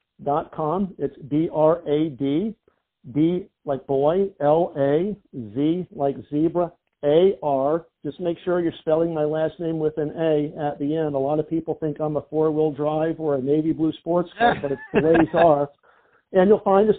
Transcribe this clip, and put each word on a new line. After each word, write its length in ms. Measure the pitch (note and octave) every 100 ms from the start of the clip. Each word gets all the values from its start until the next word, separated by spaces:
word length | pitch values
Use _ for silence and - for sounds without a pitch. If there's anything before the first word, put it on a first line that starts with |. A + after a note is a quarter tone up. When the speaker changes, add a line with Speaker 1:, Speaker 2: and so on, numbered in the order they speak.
| _ -
Speaker 1:
dot 260 | C#3 D3+ -
com. 420 | - D3+ F3+ F#3+ -
It's 180 | C#3 - B2+
B 200 | D3 E3+
R 300 | D#3 D#3 E3+ D#3+
A 220 | D3 D#3+
D, 460 | C3 C#3 D3+ A3 - _ _ _ _ C#3+
B 340 | C#3 E3 F3+ G3 _
like 220 | D3+ C3+ -
boy, 440 | C3+ D3 F#3 G3 -
L 320 | D3 D#3+ F3 D3+
A 380 | C#3 D3+ G3+ G3+ _ C#3 G#2+
Z 320 | A#2 D3+ F3 F3
like 240 | C#3 C#3+ C3 G#2
zebra, 420 | D3 E3 E3+ E3+ - _ _
A 340 | D3 D#3+ F#3+ -
R. 440 | D3+ C3+ C#3 E3 - _
Just 140 | D3 -
make 200 | F3 E3+
sure 160 | F#3 F3
you're 120 | E3 -
spelling 320 | D#3+ D#3+ E3+
my 100 | D#3+
last 360 | D3+ D#3 D#3+ -
name 180 | E3 D#3+
with 200 | D#3 D#3
an 120 | D3
A 580 | - E3 D3+ D3 D#3+ D3
at 100 | -
the 180 | C#3+ D#3+
end. 180 | D#3
A 40 | C#3
lot 200 | C3+ D3+
of 100 | D3+
people 260 | E3 D#3+
think 260 | D3+ D#3 D3
I'm 160 | D3+ D3
a 60 | -
four-wheel 420 | D#3 D#3 D3+ D#3
drive 480 | C3+ D3 D#3 E3 D#3+
or 140 | D#3+
a 80 | C#3
navy 300 | C3 D3+ D#3+
blue 200 | C#3+ D#3+ -
sports 320 | E3 F3 F3 G#3
car, 180 | A#3+ -
but 120 | C#3+
it's 80 | C3+ -
Speaker 2:
<laughs> 60 |
Speaker 1:
Blazar. 760 | G#3+ D#3+ E3 D#3 E3+ E3+ C#3+ C#3+ _ _ _ _ _ _
And 160 | F#3+ F#3+
you'll 120 | G#3+
find 280 | G3+ G3
us 80 | G#3+